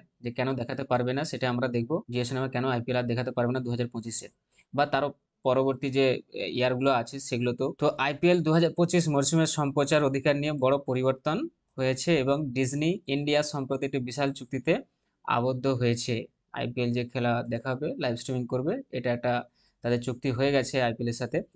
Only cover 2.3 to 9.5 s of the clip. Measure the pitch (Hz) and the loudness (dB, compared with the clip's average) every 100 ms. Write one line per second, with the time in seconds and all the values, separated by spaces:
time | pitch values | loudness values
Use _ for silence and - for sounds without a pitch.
2.3 | 131 131 127 131 123 117 123 120 120 123 | -2 -2 -2 -2 -2 -2 -2 0 -2 -2
3.3 | 120 120 131 120 120 120 117 113 - - | 0 0 0 -2 -2 -4 -6 -8 -8 -10
4.3 | _ _ _ _ 135 143 139 143 - _ | _ _ _ _ -2 0 0 -2 -4 _
5.3 | _ 135 127 135 120 139 135 135 120 - | _ 2 4 2 0 0 2 4 2 -4
6.3 | 101 95 120 127 127 135 127 117 135 - | -8 -6 0 0 2 2 2 0 -8 -6
7.3 | 120 123 120 135 - 147 - 135 139 175 | -2 -2 0 -2 0 0 2 -2 2 4
8.3 | 180 156 160 170 143 175 180 165 139 139 | 4 4 4 4 4 2 4 4 2 4
9.3 | 165 156 | 4 2